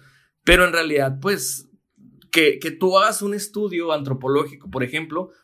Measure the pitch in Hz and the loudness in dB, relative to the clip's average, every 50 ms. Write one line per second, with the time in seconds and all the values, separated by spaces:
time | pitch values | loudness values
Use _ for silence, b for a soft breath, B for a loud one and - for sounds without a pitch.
0 | b b b b b b b _ _ - 175 180 180 175 170 165 165 160 151 143 | b b b b b b b _ _ 6 6 6 6 6 4 2 0 2 2 2
1 | 135 135 135 135 135 190 202 156 - - - - - _ _ _ _ _ _ _ | 2 0 0 -2 -2 -2 -2 -2 -2 -4 -6 -8 -12 _ _ _ _ _ _ _
2 | - - - _ _ _ - 165 160 147 - 143 - 160 160 - 185 185 185 190 | -20 -20 -20 _ _ _ -2 0 2 0 0 0 -4 -10 -4 -2 0 2 4 4
3 | 202 220 208 - 202 202 202 208 202 - - 208 208 202 180 170 170 165 156 147 | 4 2 0 -2 -4 -4 -4 -6 -8 -8 -6 -6 -6 -4 -4 -4 -2 -2 -2 -2
4 | 139 135 135 - 123 135 139 143 156 147 - - - - - 131 123 123 151 156 | -2 -4 -6 -4 -2 0 0 0 0 -2 -6 -16 -14 -8 -4 -4 -4 -4 -4 -6
5 | 160 160 147 170 185 185 b b | -6 -6 -6 -8 -8 -8 b b